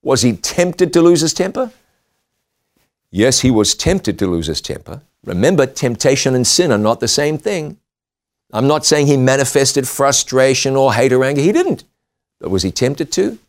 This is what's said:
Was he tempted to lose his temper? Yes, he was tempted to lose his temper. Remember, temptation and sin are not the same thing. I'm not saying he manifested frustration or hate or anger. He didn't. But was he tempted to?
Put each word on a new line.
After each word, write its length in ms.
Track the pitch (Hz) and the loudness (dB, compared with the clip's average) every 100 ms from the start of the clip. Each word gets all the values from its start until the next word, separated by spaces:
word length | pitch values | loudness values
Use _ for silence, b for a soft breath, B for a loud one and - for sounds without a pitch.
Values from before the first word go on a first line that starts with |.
Was 180 | - 131 | 0 0
he 120 | 120 | 0
tempted 600 | 101 - - 180 165 175 | -2 -6 -2 -2 0 0
to 80 | 170 | 4
lose 200 | 170 175 | 4 4
his 120 | 160 | 0
temper? 380 | - 190 226 247 _ _ _ _ _ _ _ _ _ _ _ _ _ _ | -2 -4 -4 -8 _ _ _ _ _ _ _ _ _ _ _ _ _ _
Yes, 300 | 90 120 127 | 0 2 2
he 100 | 131 | 2
was 240 | 110 101 | 2 0
tempted 460 | - - 185 - 82 | -2 -2 -2 -4 -4
to 80 | 95 | -2
lose 180 | 85 78 | -2 -4
his 160 | 78 | -8
temper. 400 | - - - 143 _ _ - | -8 -12 -12 -18 _ _ -8
Remember, 400 | 87 127 180 131 | 0 2 2 0
temptation 720 | - 127 117 147 135 135 127 | -2 -4 0 0 0 0 0
and 100 | 120 | 0
sin 260 | - 175 | 2 2
are 60 | 107 | 2
not 220 | 107 117 | 2 0
the 80 | 117 | -2
same 320 | - 147 151 | -2 -2 -4
thing. 380 | 214 190 151 170 _ _ _ _ _ _ _ | -4 -6 -8 -14 _ _ _ _ _ _ _
I'm 140 | 107 135 | -2 0
not 180 | 151 - | 0 2
saying 220 | 151 147 | 2 2
he 100 | 139 | 2
manifested 720 | 127 135 131 143 135 143 127 | 2 2 0 0 0 0 -4
frustration 880 | - 139 139 - 131 131 131 135 135 | 0 0 0 -2 2 2 2 0 0
or 180 | 135 | 2
hate 180 | 110 131 | 2 2
or 120 | 127 | 2
anger. 180 | 131 143 | 0 0
He 100 | 156 | 2
didn't. 320 | 285 370 - - _ _ _ _ _ | 2 0 -4 -10 _ _ _ _ _
But 120 | 80 | -4
was 100 | 95 | -2
he 100 | 92 | -2
tempted 400 | - 127 139 156 | -2 -4 -2 -6
to? 260 | - 202 226 | -2 -4 -4